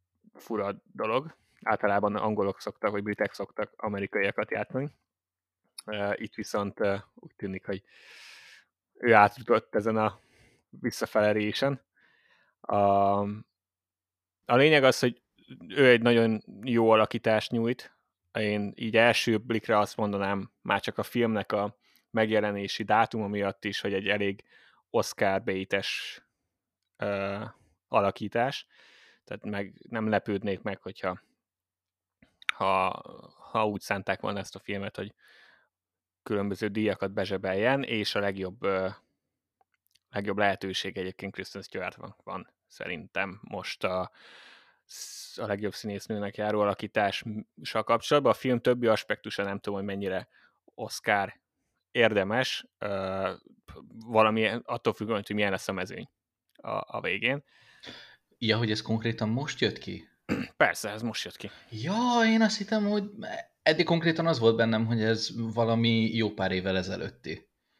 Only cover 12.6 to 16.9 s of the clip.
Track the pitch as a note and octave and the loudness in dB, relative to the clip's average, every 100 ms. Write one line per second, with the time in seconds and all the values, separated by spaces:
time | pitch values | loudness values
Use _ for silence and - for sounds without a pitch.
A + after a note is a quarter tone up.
12.6 | - G#2 G2+ G2 G2 G2+ G2+ G#2 - _ | -2 4 4 6 4 2 -2 -6 -14 _
13.6 | _ _ _ _ _ _ _ _ - B2 | _ _ _ _ _ _ _ _ 0 4
14.6 | D3+ D3+ C3 - B2+ - _ _ - - | 6 6 6 4 0 -2 _ _ -20 -20
15.6 | - C3 C3 A#2+ A#2 A#2 A2+ G#2+ - F#2+ | -4 6 8 8 6 6 4 2 -4 -10
16.6 | B2+ A#2 A2+ | 0 4 6